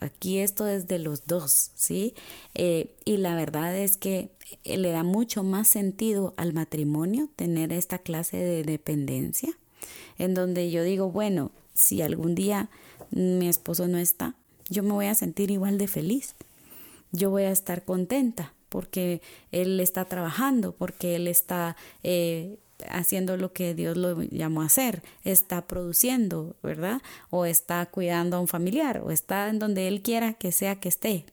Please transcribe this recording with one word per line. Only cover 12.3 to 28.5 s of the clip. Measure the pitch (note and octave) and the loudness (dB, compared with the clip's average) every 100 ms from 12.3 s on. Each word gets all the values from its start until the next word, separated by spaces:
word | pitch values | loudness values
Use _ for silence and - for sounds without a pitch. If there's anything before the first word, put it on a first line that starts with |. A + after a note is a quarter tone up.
día | E3+ F#3+ G3+ G#3+ - - - - | 2 2 0 -2 -10 -20 -20 -6
mi | - F#3 F3+ F3 | 0 2 4 2
esposo | F3 - E3+ F3+ | 0 -2 -2 0
no | F3 | 2
está, | F3 - - - _ _ - | 0 0 -4 -6 _ _ -6
yo | F#3+ | -2
me | G3+ | 0
voy | G3+ G3+ | 0 2
a | |
sentir | G#3+ F3+ D#3+ G3+ | 0 0 0 0
igual | G3+ G3 G3+ | 0 0 0
de | G3+ | 0
feliz. | D#3 D#3+ C4 - - - - - - - - - | -2 0 -2 -4 -12 -20 -20 -20 -20 -20 -20 -8
Yo | E3+ G3 | 0 2
voy | G3 | 2
a | G3 | 2
estar | F#3+ - F3 | 2 0 -4
contenta | - F#3 F3+ C4+ B3+ A3+ D#3+ - _ | -2 -2 0 2 2 0 -8 -10 _
porque | - F3+ - F3+ E3+ - - - | -8 -6 -2 -2 -2 -6 -20 -4
él | F3 F#3 F#3+ | 0 2 2
está | F3+ F#3 F#3 | 2 0 -4
trabajando, | F3+ E3+ D#3+ C4+ C4 F#3 | -4 -4 0 2 2 0
porque | F3 F3+ - F3+ E3+ | -2 -6 -4 -2 0
él | F3 | 2
está... | F3 - F3+ E3+ E3 - - | 2 2 0 -2 -4 -14 -6
Eh, | F3+ F3+ E3+ E3 F3 G#3+ _ - - | 0 2 2 -2 -6 -12 _ -16 -6
haciendo | F3 E3+ F#3+ F#3 F#3 | -2 0 0 0 -2
lo | F#3 | -4
que | - F3+ | -2 -4
Dios | E3+ E3 E3+ | -2 -2 0
lo | F3+ E3+ | 0 0
llamó | E3 - D#3+ D#3 | -4 -4 -2 0
a | D#3 | 4
hacer, | - C4 F#3+ - - | 4 4 -2 -8 -8
está | - F#3 - F3 F3 | 2 4 4 -2 -4
produciendo, | F3+ F3 E3+ B3 B3+ G#3 E3 D#3+ - | -6 -2 2 2 2 2 -2 -6 -8
¿verdad? | - D#3 F3 B3 - - - | -6 -4 -2 -4 -6 -18 -4
O | F3+ | 0
está | E3+ E3+ - F3 F3 | 2 2 0 -2 -2
cuidando | - F3 E3+ F3 F3+ | -2 0 2 2 0
a | |
un | |
familiar, | F3 | 0